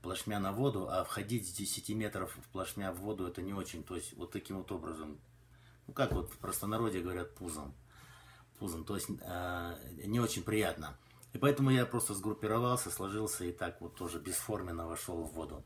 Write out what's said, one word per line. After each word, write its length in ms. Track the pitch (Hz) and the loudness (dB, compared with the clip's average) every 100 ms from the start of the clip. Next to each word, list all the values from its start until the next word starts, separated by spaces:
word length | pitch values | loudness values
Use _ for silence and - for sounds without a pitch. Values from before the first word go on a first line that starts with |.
Плашмя 380 | 90 95 - 104 | -4 -4 0 2
на 140 | 95 | 2
воду, 340 | 104 135 98 90 | 4 4 4 2
а 140 | 92 | 0
входить 420 | 92 - 98 117 95 | 2 -2 0 0 0
с 20 | |
десяти 420 | - 98 - - | -4 -2 -2 -2
метров 440 | 107 104 98 90 - | 0 0 -2 -4 -6
в 100 | - | -8
плашмя 400 | 95 92 - 95 | -4 -4 -2 -4
в 60 | 90 | -2
воду — 280 | 101 101 90 | -4 -2 -2
это 140 | 90 | -2
не 120 | 92 | -4
очень. 300 | 98 87 82 | -2 -4 -6
То 140 | 76 87 | -6 -6
есть 180 | - - | -6 -8
вот 160 | 85 | -6
таким 280 | 104 - 95 | -6 -4 -6
вот 120 | 92 | -4
образом. 480 | 92 82 80 78 73 - - - - - - - | -4 -4 -6 -8 -10 -14 -20 -20 -20 -20 -18 -10
Ну, 40 | |
как 180 | - 131 | 0 2
вот 200 | 95 87 | 2 0
в 60 | - | -6
простонародье 640 | 90 92 101 110 113 95 | -4 -2 0 2 2 2
говорят, 320 | 87 90 87 | 0 -2 -4
пузом. 400 | - 90 76 71 67 - - - - - - - - | -6 -6 -6 -8 -12 -20 -20 -20 -20 -20 -20 -20 -6
Пузом, 240 | 95 82 80 | -4 -4 -2
то 80 | |
есть, 160 | 101 - | -2 -2
э, 680 | 98 - 87 90 90 85 85 65 - 90 | -6 -4 -2 0 -2 -2 -6 -10 -8 0
не 140 | 117 | 4
очень 240 | 117 - | 4 2
приятно. 520 | 87 107 95 82 76 - - - - | 2 4 4 2 -6 -10 -18 -20 -10
И 60 | - | 4
поэтому 320 | 139 139 135 | 6 8 8
я 120 | 131 120 | 8 6
просто 260 | 120 - | 2 2
сгруппировался, 800 | 98 107 104 107 110 123 123 - | 0 0 0 4 4 6 4 0
сложился 540 | - 95 107 107 - 87 | -2 -2 0 0 0 -2
и 60 | |
так 300 | 85 87 - | -2 -4 -4
вот 140 | 85 - | -12 -6
тоже 240 | 87 85 | -4 -4
бесформенно 680 | 73 87 - 104 90 82 82 | -2 -2 0 -2 -2 -2 -4
вошел 380 | 82 - 85 | -4 -2 -2
в 100 | 78 | -2
воду. 300 | 80 73 71 | -4 -6 -8